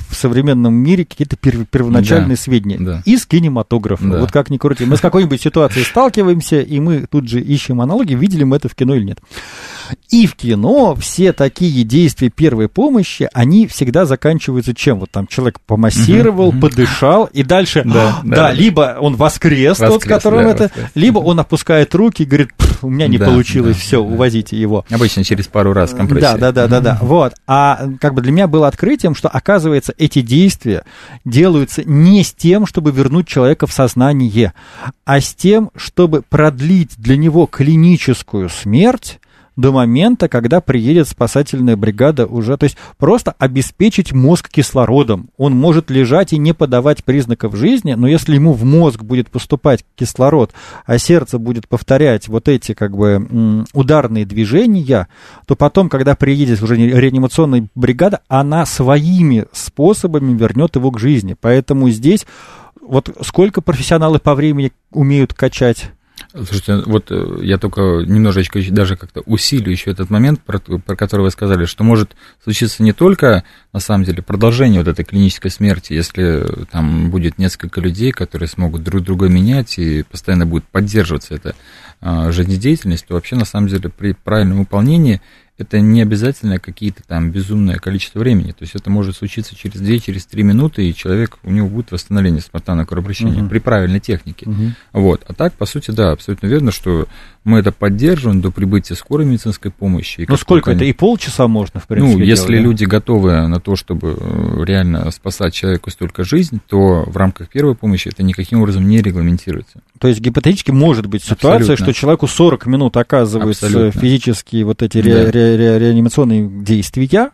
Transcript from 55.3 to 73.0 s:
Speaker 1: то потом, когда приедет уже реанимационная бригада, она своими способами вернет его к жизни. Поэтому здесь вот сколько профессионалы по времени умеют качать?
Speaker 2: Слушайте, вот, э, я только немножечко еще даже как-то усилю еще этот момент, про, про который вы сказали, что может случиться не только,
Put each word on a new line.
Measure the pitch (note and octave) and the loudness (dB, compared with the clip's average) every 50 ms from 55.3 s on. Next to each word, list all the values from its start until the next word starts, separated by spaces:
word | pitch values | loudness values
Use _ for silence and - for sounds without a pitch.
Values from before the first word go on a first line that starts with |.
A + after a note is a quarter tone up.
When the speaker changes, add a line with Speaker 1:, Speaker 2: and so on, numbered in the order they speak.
| - - _ | -20 -12 _
Speaker 1:
то | - C3+ | -4 -2
потом, | - D3 C#3+ - F#3+ F#3+ D#3 | 0 0 2 2 2 0 2
когда | - C3+ C3 C#3+ C#3 | 0 0 0 0 0
приедет | - - C#3 C#3 C#3+ C#3+ B2 A#2 G2+ | 0 0 0 0 2 2 0 0 0
уже | A2+ A2 A#2+ | 0 0 2
реанимационная | A#2 A#2 A#2+ B2+ B2+ C3 C3+ B2+ C3 C3 B2+ - - D#3+ D3 C3 A#2+ A2 G#2 - | 2 2 2 4 4 2 2 2 0 0 0 0 0 0 2 2 0 -2 -4 -6
бригада, | C3 A#2+ B2 B2+ B2 E3+ G#3 G3 - _ | -2 -2 0 0 2 0 0 0 -2 _
она | - C3 C3+ C#3+ C#3+ D3+ E3+ D3+ | -2 -2 0 0 0 0 -2 -2
своими | - - - C3 B2+ C#3 D3 D3+ E3+ F#3 F3+ E3+ D3 B2 A2 G2 - - | -2 -2 -2 0 2 2 2 2 2 2 2 4 4 2 2 0 -4 -8
способами | - - - - - D3 F#3 G#3+ - - F3+ D#3 D3 C3+ C3 B2 | -14 -16 -10 -4 0 2 2 2 2 0 -2 -2 -2 0 0 0
вернет | A2 A2+ A#2 G#2+ C3 D#3+ E3+ - | 0 0 0 0 0 0 0 0
его | C3+ B2 C3+ | -2 -2 -2
к | B2 G#2+ | -2 -2
жизни. | A2 C3+ D3+ A#2+ G2 F#2 F2 - | 0 0 0 0 -2 -4 -6 -4
Поэтому | - A#2 B2 C3+ B2+ - C#3+ C3+ C3 B2 | 0 0 2 2 2 0 0 2 2 2
здесь | A2 A2 A#2 D3+ G#3 G#3+ - - - - - - - - - - _ _ | 2 2 2 2 2 0 -2 -6 -20 -20 -20 -20 -20 -20 -20 -20 _ _
вот | D4+ - C3 C3 - - - - - | -8 -4 -2 -2 -2 -4 -8 -14 -12
сколько | - - - F#3 G#3+ - F#3+ | -4 0 2 2 2 0 -2
профессионалы | - - D#3 B2 C3+ - E3+ D#3+ D#3+ D#3 D#3 D3 | -4 -2 -4 -2 -2 0 0 2 2 2 0 2
по | - D3+ C#3+ | 2 0 0
времени | C3+ D3+ D#3 D3 C#3 C#3 C3 - _ _ _ | 2 0 0 0 0 -2 -4 -6 _ _ _
умеют | - D#3+ C#3 C3+ C#3+ C#3+ C3+ - - | -4 0 0 2 2 2 2 0 -2
качать? | - C3+ B2+ - - C3 A#2+ A2+ - - - - _ _ _ _ - - - - | -2 -4 -2 -2 0 0 0 0 0 -6 -16 -18 _ _ _ _ -20 -20 -20 -16
Speaker 2:
Слушайте, | E3 G#2+ F#2 G2+ G2 - - G2+ G2 - | -14 -10 -6 -6 -4 -2 -2 -2 -2 -2
вот, | A2+ G#2+ G#2+ - - | -2 -2 -2 -2 -4
э, | G2+ F#2 F2 E2+ F2 F2 F2+ | -6 -6 -6 -6 -8 -6 -4
я | F#2 G2 F#2+ | -2 -2 -2
только | - G2 F#2 G2+ G2 F#2+ F2 E2+ F2 | -2 -4 -4 -2 -2 0 0 0 0
немножечко | F2 G2+ G#2+ A2 G#2 F2+ F#2+ F#2 - - G#2 | 0 2 2 2 2 2 0 -2 -2 -2 -4
еще | F#2 F#2 F#2 | -4 -2 0
даже | G2 G2 F#2 F#2+ | 0 0 0 -2
как-то | - - - - - - | -6 -8 -14 -14 -12 -6
усилю | - A2 G#2+ - - C#3+ C3 G#2 F#2+ | -4 -2 -2 -2 -2 -2 -2 -2 -2
еще | F#2 - - - | -4 -4 -4 -6
этот | F#2 - F#2+ F2+ | -6 -6 -4 -2
момент, | G#2+ G#2+ A#2+ C#3+ D3+ - | 0 2 2 2 0 -2
про, | _ - - G2 | _ -6 -8 -8
про | - - F2+ F2+ - - G2 | -6 -6 -8 -8 -6 -8 -8
который | - G#2+ F#2 - G2+ G2 | -6 -4 -4 -2 0 0
вы | F#2+ | -2
сказали, | - - G#2+ G2 F#2+ F2 E2+ | -2 -2 -2 -2 0 0 -2
что | E2+ - - G#2+ | -4 -4 -2 2
может | A2+ A#2 A2 G#2 - _ _ _ _ _ _ _ | 2 2 2 0 -2 _ _ _ _ _ _ _
случиться | A2 G#2 - A#2+ G#2+ - - A2 | -8 -4 -4 -4 -4 -2 0 0
не | G#2+ G2+ | 0 2
только, | - | 4